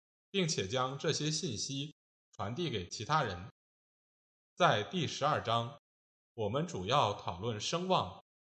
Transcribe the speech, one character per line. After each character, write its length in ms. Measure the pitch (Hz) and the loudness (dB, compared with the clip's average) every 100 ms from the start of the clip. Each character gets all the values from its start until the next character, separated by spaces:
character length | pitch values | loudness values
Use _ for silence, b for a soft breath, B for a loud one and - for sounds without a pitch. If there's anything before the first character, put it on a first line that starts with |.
| _ _ _ | _ _ _
并 160 | 196 160 | 0 2
且 220 | - 95 | 0 0
将 280 | 127 127 135 | 0 0 0
这 160 | 165 | 0
些 180 | 127 151 | 0 0
信 280 | 156 175 104 | -2 -2 -4
息 360 | - 139 151 - _ _ _ | -4 -6 -8 -10 _ _ _
传 240 | - 101 | -8 -6
递 160 | 123 165 | -2 -2
给 180 | 110 87 | -2 -4
其 160 | - | -6
他 200 | 113 156 | 0 0
人。 260 | 120 87 101 - _ _ _ _ _ _ _ _ _ | 0 -4 -10 -16 _ _ _ _ _ _ _ _ _
在 300 | - 170 110 | 2 4 4
第 220 | 104 185 131 | 2 -2 -2
十 180 | - | 0
二 180 | 143 123 | 2 2
章， 380 | 101 117 120 - _ _ _ _ _ | 2 0 0 -8 _ _ _ _ _
我 140 | - 104 | -4 -2
们 180 | 131 175 | 0 -2
主 200 | 120 92 | -2 2
要 280 | 143 110 | 4 4
讨 240 | 101 - 87 | 2 -4 -4
论 220 | 117 104 | -4 -4
声 280 | - 170 185 | -2 -2 2
望、 340 | 170 92 - - _ | 2 2 -6 -20 _